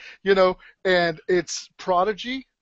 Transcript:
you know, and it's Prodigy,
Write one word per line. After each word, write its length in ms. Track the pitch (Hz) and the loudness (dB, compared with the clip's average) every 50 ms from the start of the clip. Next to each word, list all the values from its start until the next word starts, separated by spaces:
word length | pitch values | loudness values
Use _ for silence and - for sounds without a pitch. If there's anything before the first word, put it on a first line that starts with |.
| - - - - - | -20 -20 -20 -6 0
you 120 | 190 196 | 2 4
know, 220 | 190 185 185 185 - - - _ _ - | 4 4 4 2 -2 -10 -20 _ _ -2
and 340 | 196 185 180 175 170 160 156 - - | 0 2 2 2 0 -2 -6 -4 -2
it's 400 | 180 180 165 - - - - - _ | -2 0 -2 -4 -8 -12 -12 -16 _
Prodigy, 720 | - - - 185 175 185 208 214 180 - 240 254 269 254 _ _ _ | -10 -4 -2 0 0 0 0 -2 -6 -8 -10 -10 -10 -10 _ _ _